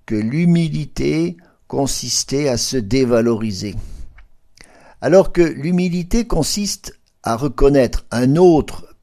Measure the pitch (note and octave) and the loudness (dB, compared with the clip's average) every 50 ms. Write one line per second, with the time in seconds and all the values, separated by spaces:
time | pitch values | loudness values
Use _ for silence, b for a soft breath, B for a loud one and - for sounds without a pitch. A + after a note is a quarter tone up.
0 | _ - A2 G#2+ G#2+ A2+ C3+ D#3+ F3 F3 E3+ E3+ E3 D#3 D3+ D3+ D3 - - - | _ -6 -4 -4 -4 -2 -2 0 2 2 2 2 0 -2 -4 -6 -8 -8 -6 -4
1 | C3 C#3+ D3+ D#3 E3+ F3 F3 b b b b b b - - C3 C#3 C3 - - | -4 -2 -2 -2 -2 -4 -6 b b b b b b -8 -6 -4 -2 -2 -4 -6
2 | - B2 - - - - C3 C#3 D3 C#3 A#2+ A2+ - - C3+ C3 G#2+ F#2+ A#2+ C3+ | -6 -6 -4 -4 -4 -4 -2 -2 0 0 -2 -2 -2 -4 -4 -4 -2 0 0 2
3 | C3 A#2+ A#2+ A2+ A2+ A#2 A#2 G#2 A2+ A2 G2+ F#2 G#2 G#2 F2+ - B B B B | 2 4 2 2 4 2 0 0 -2 -4 -6 -6 -8 -8 -8 -10 B B B B
4 | B B - - - - - _ _ _ _ b b b b b b b b b | B B -16 -18 -20 -20 -20 _ _ _ _ b b b b b b b b b
5 | - C3 E3 F#3+ F3 - - F3 F3 D#3 - C3+ C#3 E3+ F3+ F3+ F3+ F3+ E3+ F3+ | 0 4 6 6 6 4 2 2 0 0 0 -4 -2 -2 0 0 0 0 -2 -4
6 | E3+ F3 - A#3 A3+ A#3+ - E3 C#3+ - - G#3 G#3 G3 - - - - - _ | -4 -2 -2 -2 0 0 -2 -2 -2 -2 -2 -4 -4 -6 -6 -10 -12 -18 -20 _
7 | _ _ _ _ - - A#2 A2 C#3+ D3 - - C#3+ C#3+ C#3+ C#3 B2+ A2+ - - | _ _ _ _ -6 -4 -4 -2 -4 -4 0 4 4 4 6 4 2 2 0 -4
8 | - - - A#2 B2+ C3 C#3 E3+ F#3 F3+ E3 D3 - - - - - - - _ | -6 -4 -2 0 2 2 4 6 6 6 6 4 2 -2 -8 -16 -16 -18 -10 _